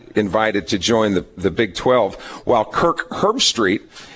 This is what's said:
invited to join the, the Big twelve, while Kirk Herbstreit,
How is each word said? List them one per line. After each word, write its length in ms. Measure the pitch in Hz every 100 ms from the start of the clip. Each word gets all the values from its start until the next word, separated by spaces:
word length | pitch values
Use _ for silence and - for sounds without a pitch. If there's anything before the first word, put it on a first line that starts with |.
| -
invited 520 | - 104 107 110 101 87
to 100 | 104
join 340 | 85 117 107
the, 120 | 90 78 -
the 140 | 92
Big 240 | 85 110
twelve, 400 | - 127 127 98 - - - -
while 180 | 120
Kirk 460 | - - 170 - -
Herbstreit, 720 | - 196 240 - - 95 104 - - -